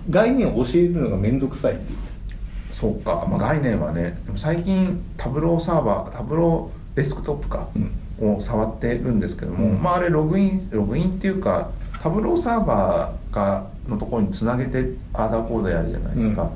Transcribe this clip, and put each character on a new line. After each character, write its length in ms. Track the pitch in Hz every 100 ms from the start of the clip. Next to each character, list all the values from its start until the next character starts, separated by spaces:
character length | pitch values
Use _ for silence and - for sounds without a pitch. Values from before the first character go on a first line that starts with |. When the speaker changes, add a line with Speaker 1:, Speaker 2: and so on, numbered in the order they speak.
| -
Speaker 1:
概 240 | 190 226
念 140 | 269 160
を 100 | 110
教 60 | 127
え 140 | 175 175
る 60 |
の 160 | 170 117
が 60 | 95
め 140 | 104
ん 80 | 131
ど 80 | 131
く 100 | -
さ 140 | 113
い 40 |
っ 20 | -
て 160 | -
い 20 |
う。 40 | - - - - - - - -
Speaker 2:
そ 200 | - 107
う 120 | 90
か、 260 | - 85 -
ま 60 | -
あ、 20 |
概 240 | 110 156
念 180 | 127 95
は 120 | 73
ね。 260 | 82 87 - -
で 60 |
も 40 | -
最 240 | 156 170
近、 380 | 180 190 185 180 - -
タ 120 | 120
ブ 120 | 143
ロ 160 | 165 165
ー 40 |
サ 200 | 180 165
ー 40 |
バ 200 | 117 95
ー、 60 | -
タ 140 | -
ブ 100 | 131
ロ 360 | 160 170 165 - - -
ー 20 | -
デ 80 |
ス 100 | 143
ク 80 | -
ト 120 | -
ッ 20 | 147
プ 120 | -
か、 200 | - - 107
Speaker 1:
う 20 |
ん。 140 | 104 - - -
Speaker 2:
を 160 | 107 98
触 280 | - 110 113
っ 100 | -
て 140 | 117
る 220 | 123 127
ん 60 | 110
で 80 | 95
す 80 | -
け 100 | -
ど 60 |
も、 160 | 90 107
Speaker 1:
う 60 | 98
ん。 60 |
Speaker 2:
ま 100 | 180
あ、 40 | 180
あ 40 |
れ 100 | 175
ロ 140 | 156
グ 140 | 156 190
イ 80 | 196
ン、 200 | 190 -
ロ 120 | 110
グ 140 | 101 160
イ 60 |
ン 80 | 185
っ 20 |
て 140 | - 196
い 20 |
う 100 | 190
か、 300 | - 87 - - - -
タ 80 | 160
ブ 100 | 202
ロ 140 | 220
ー 40 | 339
サ 200 | 240 226
ー 60 | 170
バ 460 | 107 92 - - - -
ー 40 |
が、 320 | 107 98 98 - - -
の 80 | 101
と 80 |
こ 120 | 107 117
ろ 60 |
に 80 | 98
つ 140 | -
な 120 | 110 123
げ 100 | 127
て、 240 | 131 127 - -
あ 80 | -
ー 100 | 110
だ 60 | 113
こ 220 | 113 113
ー 40 |
だ 60 | 95
や 120 | 82
る 60 | 82
じ 80 | -
ゃ 20 |
な 120 | -
い 40 | 120
で 60 |
す 100 | 110
か。 100 | 98
Speaker 1:
う 40 |
ん。 40 | 80